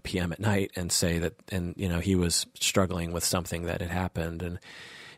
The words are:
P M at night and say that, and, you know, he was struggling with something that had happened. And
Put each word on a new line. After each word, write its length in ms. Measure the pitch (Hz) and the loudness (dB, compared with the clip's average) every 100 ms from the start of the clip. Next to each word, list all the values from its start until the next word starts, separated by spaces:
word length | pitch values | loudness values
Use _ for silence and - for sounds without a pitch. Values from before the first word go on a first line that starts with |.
P 160 | - 92 | -4 -2
M 140 | 87 | 0
at 80 | 82 | 0
night 300 | 107 98 95 - | 2 2 0 -4
and 160 | 87 | 0
say 280 | - 87 85 | 2 4 2
that, 160 | 85 - - | 0 -4 -6
and, 200 | 95 87 - | -4 -4 -2
you 100 | 95 | 0
know, 140 | 85 | 0
he 140 | 85 92 | 4 4
was 320 | 85 - - - | 4 2 -2 -2
struggling 540 | - 104 92 90 82 | 2 4 4 2 -2
with 100 | 85 | -2
something 400 | - 92 87 85 | 0 0 -2 -4
that 160 | 85 - | -2 -4
had 120 | 90 | -2
happened. 500 | 87 92 85 82 85 | -2 -2 -2 -4 -4
And 180 | 87 87 - - - - - | -6 -8 -12 -18 -18 -18 -18